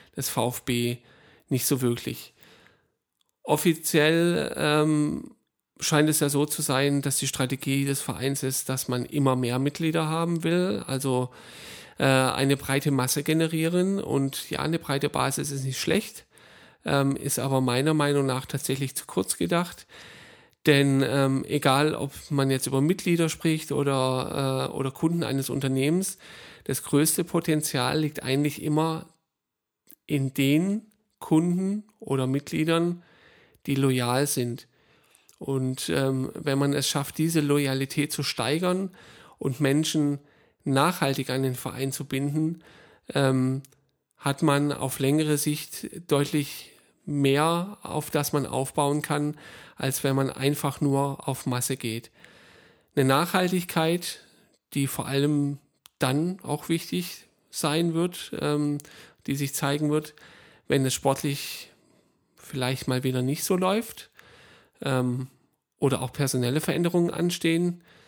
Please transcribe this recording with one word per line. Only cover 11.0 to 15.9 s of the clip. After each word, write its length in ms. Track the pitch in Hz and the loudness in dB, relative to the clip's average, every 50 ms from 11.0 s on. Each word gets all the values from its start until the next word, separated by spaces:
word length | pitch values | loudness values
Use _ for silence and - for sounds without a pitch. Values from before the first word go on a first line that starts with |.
| 143 135 127 127 127 123 - - - - - - - - - - - - - | 0 0 0 0 0 -2 -6 -14 -20 -20 -20 -18 -18 -18 -18 -18 -20 -20 -4
äh, 80 | - 135 | 0 4
eine 540 | 135 135 131 131 127 - - 135 139 139 139 | 4 6 6 4 4 2 2 2 2 2 0
breite 320 | - - 135 143 - 151 | 0 -2 -2 0 2 2
Masse 320 | 139 131 127 131 - 170 156 | 2 2 2 2 0 0 0
generieren. 760 | - 156 160 160 156 165 160 160 165 175 180 180 190 196 196 | 2 2 2 2 0 0 0 0 0 2 2 2 2 0 -2
Und 520 | - - - 139 135 135 135 - - - | -2 -2 0 0 0 0 -2 -6 -8 -6
ja, 80 | - - | -4 -2
eine 200 | 139 147 165 165 | 0 0 -2 -2
breite 300 | - - 139 143 147 143 | -2 -2 -2 0 0 -2
Basis 420 | - 139 131 135 139 - 139 147 | 0 0 0 0 0 -2 -4 -4
ist 140 | 143 135 131 | -4 -4 -4
nicht 160 | 135 131 - | -4 -4 -4
schlecht, 460 | - - | -2 0